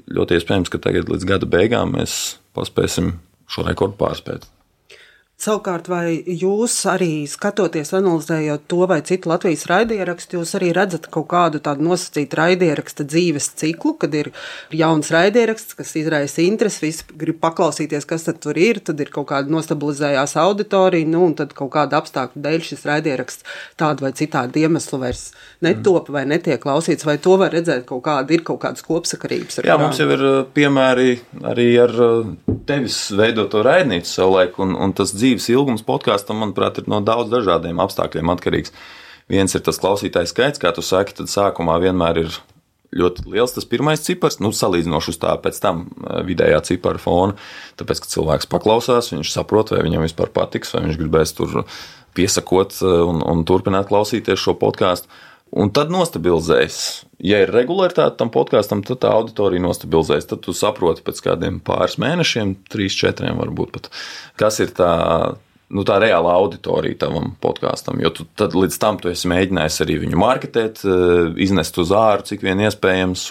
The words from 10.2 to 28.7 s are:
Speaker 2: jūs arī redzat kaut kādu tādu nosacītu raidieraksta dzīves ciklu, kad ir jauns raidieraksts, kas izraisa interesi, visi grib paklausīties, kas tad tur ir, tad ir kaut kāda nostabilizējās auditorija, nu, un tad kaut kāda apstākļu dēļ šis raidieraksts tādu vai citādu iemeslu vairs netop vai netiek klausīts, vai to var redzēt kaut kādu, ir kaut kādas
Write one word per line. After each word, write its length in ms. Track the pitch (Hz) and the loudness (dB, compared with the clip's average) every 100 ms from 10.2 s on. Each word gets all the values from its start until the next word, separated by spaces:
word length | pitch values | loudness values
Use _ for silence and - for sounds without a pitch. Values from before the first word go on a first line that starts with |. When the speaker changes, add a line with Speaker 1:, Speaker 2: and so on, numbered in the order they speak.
| - 175 | -8 -6
Speaker 2:
jūs 160 | 165 196 | -4 -2
arī 140 | 180 | 0
redzat 380 | 175 196 165 - | 0 0 -4 -6
kaut 140 | 160 151 | -6 0
kādu 320 | 175 170 151 | 2 2 0
tādu 240 | 147 139 | -4 -2
nosacītu 540 | 165 180 - 151 143 - | 0 0 -2 -4 -2 0
raidieraksta 640 | 170 180 175 147 - - | 2 4 2 0 -6 -8
dzīves 460 | 139 165 175 147 - - | -2 0 0 0 -4 -4
ciklu, 380 | 156 165 302 311 | -4 -2 -2 -2
kad 160 | 156 151 | -2 -2
ir 140 | 143 - - - - | -4 -8 -16 -16 -8
jauns 400 | 160 160 156 147 | 0 2 2 2
raidieraksts, 640 | 165 196 233 226 220 - - | 4 4 4 2 0 -10 -14
kas 160 | 143 160 | -8 -4
izraisa 400 | 156 151 143 - | -2 -2 -2 0
interesi, 460 | 175 214 214 - 156 | 2 2 0 0 -6
visi 180 | 160 - 151 | -6 -12 -8
grib 220 | 160 160 | -4 0
paklausīties, 640 | 165 165 160 147 151 147 - | 0 2 0 0 -4 -4 -4
kas 160 | 160 165 | -6 -4
tad 100 | - 151 | -6 -4
tur 100 | 151 | 2
ir, 240 | 214 202 | 2 2
tad 240 | - 151 | -4 -6
ir 80 | 143 | -4
kaut 160 | 151 139 | -6 -4
kāda 180 | 139 139 | -2 0
nostabilizējās 840 | 160 151 151 147 143 143 135 147 156 | -2 -2 -4 -4 -2 0 0 0 2
auditorija, 720 | 180 208 208 196 185 175 160 | 2 2 0 4 4 4 2
nu, 140 | 165 180 | 2 2
un 80 | 151 | 2
tad 160 | 139 - | -6 -8
kaut 140 | 135 156 | -4 -2
kāda 240 | 139 147 | 0 0
apstākļu 400 | - 139 123 147 143 | -2 -6 -6 -6 -4
dēļ 160 | 165 - | -4 -4
šis 180 | 139 143 | -8 -4
raidieraksts 720 | 151 156 127 123 - - - - - | -2 -2 -4 -6 -12 -16 -16 -12 -2
tādu 320 | 156 139 135 | -2 0 -4
vai 60 | - | -4
citādu 480 | 156 143 127 151 | -4 -2 -2 0
iemeslu 380 | 160 151 - 139 | 2 0 -2 -6
vairs 220 | 123 120 - - - - | -4 -6 -12 -20 -20 -2
netop 540 | 165 110 190 175 - 143 | 0 2 4 2 2 -4
vai 80 | 135 | 0
netiek 320 | 160 165 123 | 0 0 -2
klausīts, 400 | 143 147 170 143 | 0 0 0 -2
vai 140 | 151 147 | 0 0
to 160 | 185 190 | 4 4
var 80 | 165 | 4
redzēt 320 | 160 170 127 123 | 0 0 -2 -4
kaut 140 | 127 156 | -6 -2
kādu, 300 | 143 139 165 | -2 0 0
ir 80 | - | 0
kaut 160 | 127 | -6
kādas 240 | 127 | -6